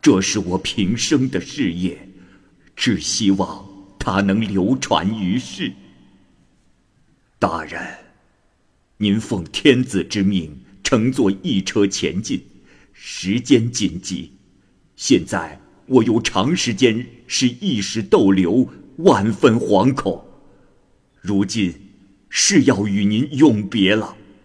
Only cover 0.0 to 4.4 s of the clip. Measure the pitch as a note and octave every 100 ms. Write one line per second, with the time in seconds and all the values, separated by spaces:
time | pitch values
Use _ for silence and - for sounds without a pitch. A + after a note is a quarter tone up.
0 | - G2 F#2+ G#2+ F2 F2+ - - F#2 A#2+
1 | - D3 C3 G2 - - A2 E2+ F2+ -
2 | - - - _ _ _ _ - B2+ F#2
3 | - - G#2+ G2 F#2 - - - - -
4 | - G2 G2+ G2